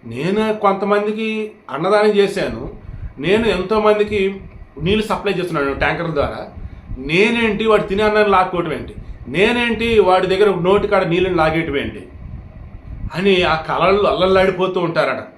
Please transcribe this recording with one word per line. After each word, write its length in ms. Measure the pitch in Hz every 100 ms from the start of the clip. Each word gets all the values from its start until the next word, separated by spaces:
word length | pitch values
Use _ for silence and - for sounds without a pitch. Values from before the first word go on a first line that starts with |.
| 120
నేను 480 | 117 160 208 220
కొంతమందికి 960 | 214 202 190 202 208 208 214 220 220 214 - -
అన్నదానం 400 | 135 180 208 214
చేశాను, 600 | 202 196 190 139 113 147 - - - - -
నేను 280 | 147 214 233
ఎంతోమందికి 920 | 180 180 214 214 208 208 208 190 196 - - - -
నీళ్ళు 240 | 160 214 214
సప్లై 280 | 190 202
చేస్తున్నాను 400 | 180 170 156 139
ట్యాంకర్ల 400 | 131 147 156 170
ద్వారా, 340 | 151 123 110 180 - - - - -
నేనేంటి 720 | 135 165 220 233 226 208 220
వాడు 140 | 208
తినే 220 | - 196
అన్నాన్ని 280 | 214 214 208
లాక్కోవటం 420 | 190 185 180 165
ఏంటి, 220 | 131 107 - - - -
నేనేంటి 720 | 143 214 247 240 220 233 220
వాడి 280 | 185 185 185
దగ్గర 280 | 190 208 175
నోటి 320 | 175 202 -
కాడ 160 | 202
నీళ్ళని 320 | 180 170 185 175
లాగేయటం 420 | 160 160 156 139
ఏంటి 300 | 113 107 92 - - - - - - - - - -
అని 300 | 156 196 185
ఆ 120 | 165 160
కలలు 520 | 160 135 175 196 185
అల్లల్లాడిపోతూ 720 | 147 185 190 190 180 185 185
ఉంటారట. 480 | 170 160 139 117 110